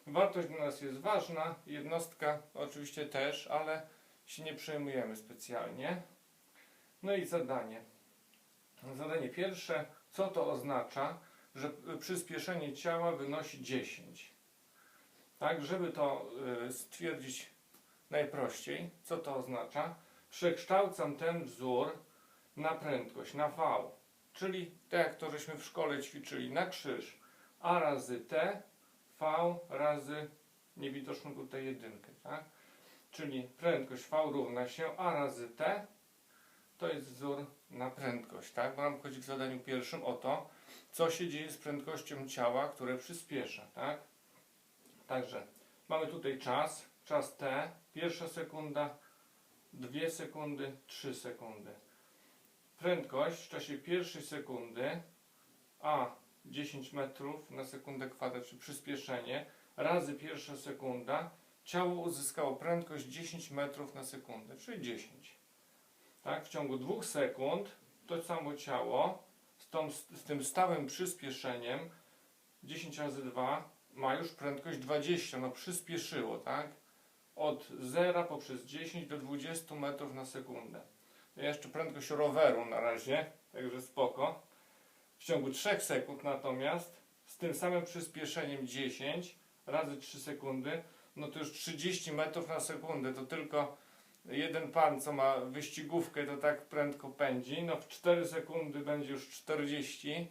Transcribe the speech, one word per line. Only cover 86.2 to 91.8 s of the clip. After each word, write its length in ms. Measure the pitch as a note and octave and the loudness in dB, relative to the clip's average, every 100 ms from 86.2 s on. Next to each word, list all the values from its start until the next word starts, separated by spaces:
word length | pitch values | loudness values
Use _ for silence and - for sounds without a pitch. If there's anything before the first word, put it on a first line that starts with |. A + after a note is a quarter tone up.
natomiast 800 | C#3+ C3+ C3+ B2+ C#3+ F3 - - - _ - | -2 0 0 0 2 0 -2 -14 -20 _ -20
z 120 | - | -4
tym 160 | E3+ | -2
samym 320 | C#3+ F3+ F3 E3+ | 0 2 2 2
przyspieszeniem 800 | F3 E3 D#3 D3 E3 D3 C3+ B2+ | -4 -6 -4 -2 -2 -2 -2 -2
dziesięć 680 | C3+ B2 - C#3 F3 F3 - - _ - | -2 -2 -2 -2 -2 -6 -14 -20 _ 0
razy 320 | D3+ C#3+ C3+ | 0 2 -4
trzy 220 | - C#3+ | -8 -10
sekundy, 640 | D3+ C3+ C3+ C3 C#3+ E3 - - - D3 | -8 -4 -2 -2 -2 -4 -6 -18 -16 -8
no 120 | D3+ | -6
to 120 | D#3 | -4
już 120 | C#3+ | -6
trzydzieści 600 | - E3 D3+ | -4 -6 0